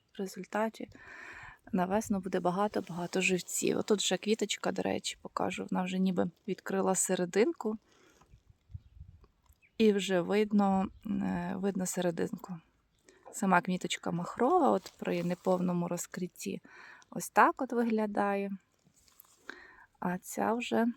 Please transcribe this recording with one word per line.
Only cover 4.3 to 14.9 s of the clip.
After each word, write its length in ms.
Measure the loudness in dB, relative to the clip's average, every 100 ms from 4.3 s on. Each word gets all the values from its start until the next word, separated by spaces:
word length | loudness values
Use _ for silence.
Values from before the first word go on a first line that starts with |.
| 0 -2 -4 -4
до 100 | -2
речі, 360 | -2 -2 -4 -10
покажу, 440 | -10 -4 -4 -4 -4
вона 140 | -4
вже 140 | -2 0
ніби 320 | 0 2 -2 -4 -8
відкрила 460 | -8 -4 -2 0
серединку. 840 | 2 0 0 0 2 2 0 -4 -6 _ _ _ _ _ -20 _ _ _ -18 -18 -20 -20 -20 _ _ _ _ _ 4
І 140 | 6
вже 280 | 6 4 2
видно, 680 | 2 2 4 4 4 4 0 -4 -6
е, 460 | -2 -2 -2 -2 -2
видно 300 | -2 -2 -2
серединку. 720 | -2 -2 0 -4 -6 -10 -14 -16 _ _ _ _ -20 -18
Сама 280 | -4 4 4
квіточка 500 | 4 -2 -4 -4 -4
махрова, 600 | -4 -4 0 4 6 6
от 220 | 4 0